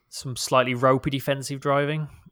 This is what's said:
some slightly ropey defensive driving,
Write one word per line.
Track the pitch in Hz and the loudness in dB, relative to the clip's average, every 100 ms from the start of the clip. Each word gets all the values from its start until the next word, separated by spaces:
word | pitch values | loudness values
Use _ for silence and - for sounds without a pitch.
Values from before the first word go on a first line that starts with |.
| _ | _
some | - 135 120 | -12 -8 -6
slightly | - 131 127 | 2 2 4
ropey | 123 131 135 160 | 2 4 4 0
defensive | 139 143 139 131 139 | -4 -2 -4 -6 -6
driving, | 143 139 143 156 147 - - | 0 0 0 -2 -6 -12 -12